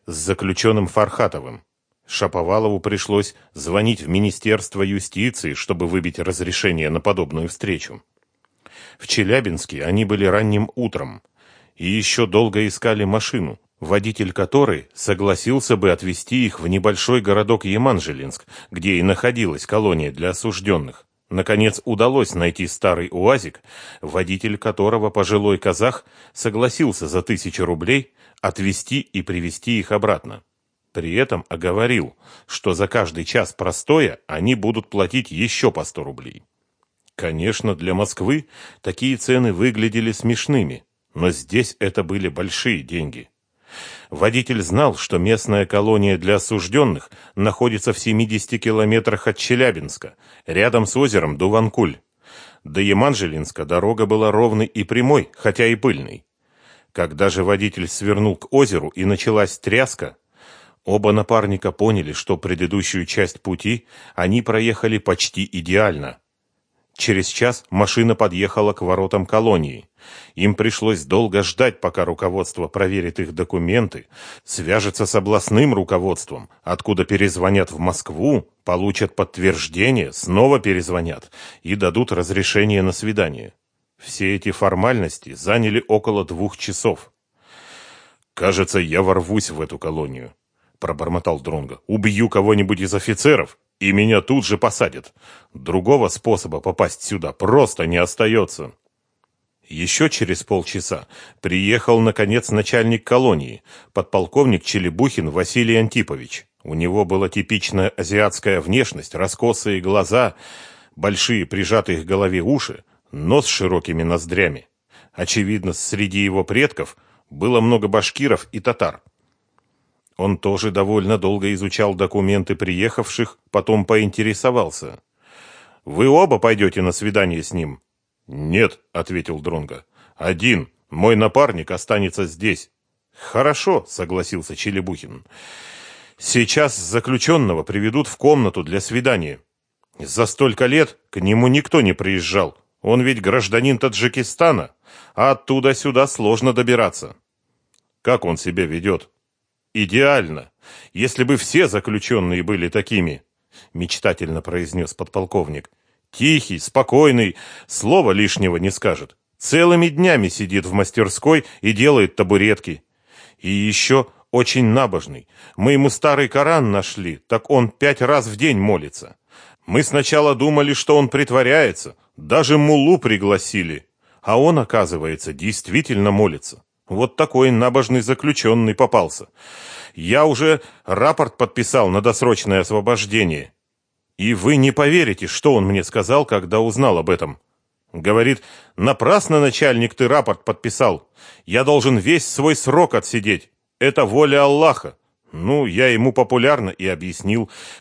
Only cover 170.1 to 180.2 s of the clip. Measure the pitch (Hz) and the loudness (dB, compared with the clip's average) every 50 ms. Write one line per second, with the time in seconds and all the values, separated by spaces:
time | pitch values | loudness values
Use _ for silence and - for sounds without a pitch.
170.1 | 156 151 151 147 139 113 135 151 151 147 143 143 139 - - - 147 147 143 120 | 2 4 4 4 4 2 2 2 4 2 2 2 0 -2 2 4 6 6 6 4
171.1 | - - 143 - 123 131 127 123 139 160 147 107 87 - - - - _ _ _ | 2 0 0 2 2 2 4 4 4 4 4 2 0 -4 -10 -16 -18 _ _ _
172.1 | _ - 76 76 117 160 147 123 151 151 147 147 151 143 139 160 180 - - 117 | _ -20 -4 2 2 2 4 4 4 4 6 6 6 6 6 6 4 4 4 0
173.1 | 110 95 98 101 101 92 - - - 101 87 80 76 67 - _ _ _ _ _ | 0 2 2 2 2 2 0 -2 -4 -4 -4 -4 -6 -10 -14 _ _ _ _ _
174.1 | _ _ - 101 110 123 139 165 170 151 113 - - 110 95 78 85 80 76 80 | _ _ -2 0 2 4 6 6 4 4 2 2 2 2 2 2 -2 -4 -4 -6
175.1 | 80 76 - 80 71 67 80 110 104 - - - 92 151 151 - 127 101 101 104 | -6 -6 -8 -12 -10 -6 -6 -6 -6 -6 -8 -2 -2 -2 -2 0 -2 0 2 2
176.1 | 101 101 107 92 76 69 - - - - _ _ _ _ _ _ 92 101 123 131 | 4 4 2 2 0 -4 -10 -16 -18 -18 _ _ _ _ _ _ -2 -2 -2 -2
177.1 | - - 156 151 - 127 131 131 123 113 120 127 120 135 123 110 127 127 110 117 | 0 0 0 2 4 4 4 6 6 4 4 4 4 2 2 2 0 0 0 0
178.1 | 131 - - 151 143 - - 113 113 117 113 110 101 - 131 - - 110 87 78 | -2 -2 0 -2 -2 0 2 2 2 4 2 2 2 2 2 4 4 2 2 0
179.1 | - - - - _ _ - - - - - - - - - - _ - 80 87 | -4 -12 -16 -20 _ _ -20 -20 -20 -20 -20 -20 -18 -20 -20 -20 _ -10 -2 2
180.1 | 113 143 | 4 4